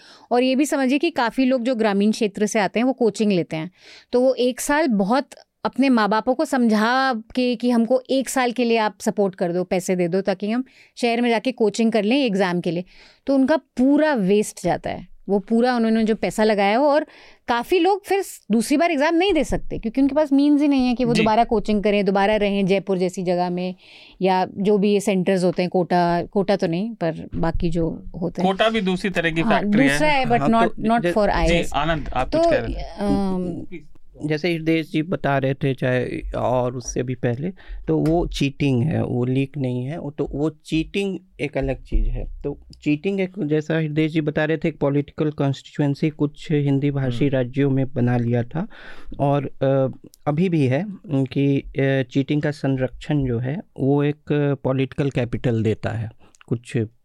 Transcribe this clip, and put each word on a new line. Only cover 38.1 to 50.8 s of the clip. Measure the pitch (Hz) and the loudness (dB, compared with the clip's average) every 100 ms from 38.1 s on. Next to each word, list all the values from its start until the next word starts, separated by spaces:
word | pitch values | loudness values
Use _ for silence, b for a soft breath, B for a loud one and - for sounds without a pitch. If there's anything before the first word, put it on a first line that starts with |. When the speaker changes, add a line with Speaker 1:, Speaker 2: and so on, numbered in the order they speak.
| 165 160 | 2 0
Speaker 3:
चीटिंग | - 139 - 143 123 | -2 -2 0 0 2
है, | 147 113 | 0 0
वो | - 123 | -2 -2
लीक | 123 131 135 147 | 0 0 -2 -4
नहीं | 127 123 | -4 -4
है, | 127 170 | -6 -8
वो | 143 | -8
तो, | 143 139 | -6 -6
वो | 135 156 | -2 -4
चीटिंग | 151 - 160 156 202 196 185 - - | -4 -4 -4 -2 -4 -4 -6 -10 -8
एक | 143 135 | -6 -4
अलग | 135 127 | -4 -4
चीज़ | - - 117 | 0 0 0
है। | 120 - - | -2 -6 -8
तो | 143 147 - - | -10 -10 -14 -6
चीटिंग | 147 151 196 196 | -2 0 0 -2
एक, | 185 185 | -4 -4
जैसा | 151 156 151 160 | -2 -2 0 -2
हृदय | 156 151 156 | -2 0 0
जी | 160 | 0
बता | 151 151 | -2 0
रहे | 156 160 | 0 0
थे, | 170 | -2
एक | 151 | -2
पॉलिटिकल | 143 143 147 - 151 | 0 0 -2 -2 -4
कॉन्स्टिट्यूएंसी | 151 139 135 - - 190 143 156 | 0 -2 -2 -6 -2 0 0 -2
कुछ | - 147 - - | -2 -4 -4 -2
हिंदी | 147 139 139 143 | 0 2 0 0
भाषी | 139 131 120 | -2 -2 0
Speaker 2:
हम्म। | 143 131 | 0 0
Speaker 3:
राज्यों | 123 135 139 | -2 0 0
में | 135 135 | 2 0
बना | 127 120 123 | 0 0 2
लिया | 117 120 | 0 0
था | 117 160 220 B B B B - | -2 -6 -8 B B B B -2
और, | 143 143 135 | 0 0 -2
अ, | - 135 135 131 - - - - | -2 0 2 0 -4 -18 -10 -4
अभी | 147 190 | 0 2
भी | 165 127 | 2 2
है | 135 | 2